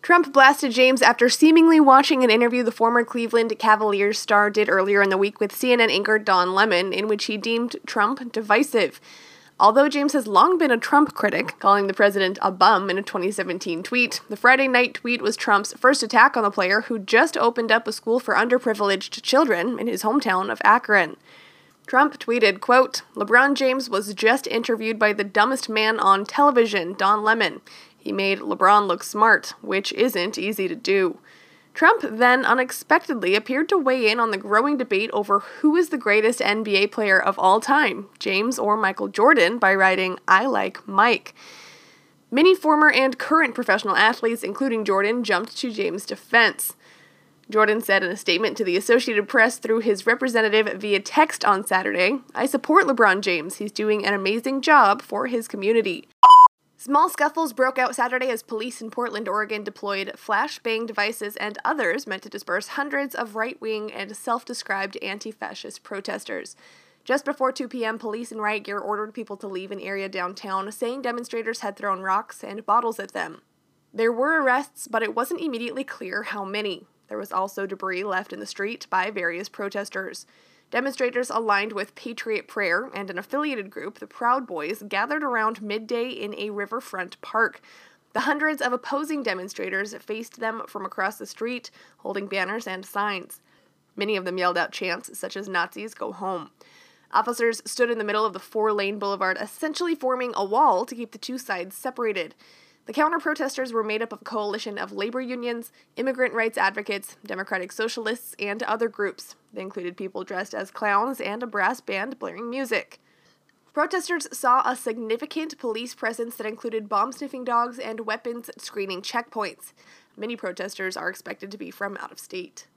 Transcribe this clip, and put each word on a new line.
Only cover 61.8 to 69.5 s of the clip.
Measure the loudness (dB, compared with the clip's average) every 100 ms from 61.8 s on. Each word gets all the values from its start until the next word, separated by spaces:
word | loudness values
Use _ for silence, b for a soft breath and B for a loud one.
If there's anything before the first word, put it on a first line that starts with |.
| -2 -2 -6
meant | -10
to | -10
disperse | -16 -6 -6 -6
hundreds | -8 -4 -4 -6
of | -6 -8 -6
right-wing | -6 -6 -8 -8 -8
and | -12 -12 -10
self-described | -6 -6 -6 -12 -6 -6 -6 -8
anti-fascist | -10 -10 -12 -12 -12 -12 -16 -18
protesters. | -14 -12 -8 -10 -10 -12 -12 -20 b b b b
Just | -4 -4 -2
before | -4 -4
two | -4 -10
P | -6
M, | -6 -6
police | -8 -10 -10
in | -6
riot | -4 -4
gear | -6 -10
ordered | -6 -6 -6
people | -10 -12 -12
to |
leave | -10